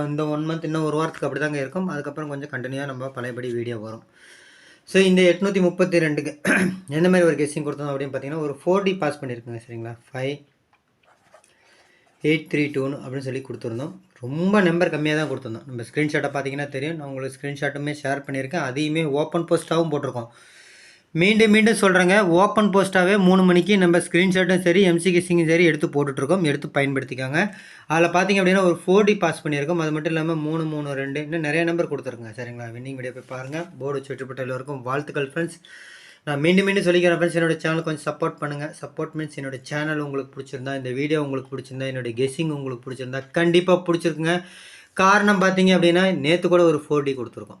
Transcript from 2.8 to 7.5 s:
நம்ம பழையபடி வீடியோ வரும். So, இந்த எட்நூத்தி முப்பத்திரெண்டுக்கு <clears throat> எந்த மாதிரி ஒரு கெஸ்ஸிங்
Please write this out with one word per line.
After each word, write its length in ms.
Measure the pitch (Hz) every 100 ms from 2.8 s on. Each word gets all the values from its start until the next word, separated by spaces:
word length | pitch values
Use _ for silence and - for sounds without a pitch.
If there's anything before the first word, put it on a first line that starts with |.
| 139
நம்ம 220 | 127 131
பழையபடி 420 | 135 120 120 123
வீடியோ 240 | 120 117 117
வரும். 240 | 107 113 _ _ - - - - - _ _
So, 80 | 190
இந்த 200 | 190 185
எட்நூத்தி 380 | 180 175 196 196
முப்பத்திரெண்டுக்கு 720 | 180 175 180 170 160 147 147 -
<clears throat> 540 | - 247 185 - - 143
எந்த 100 | 180
மாதிரி 200 | 185 170
ஒரு 100 | 143
கெஸ்ஸிங் 280 | 151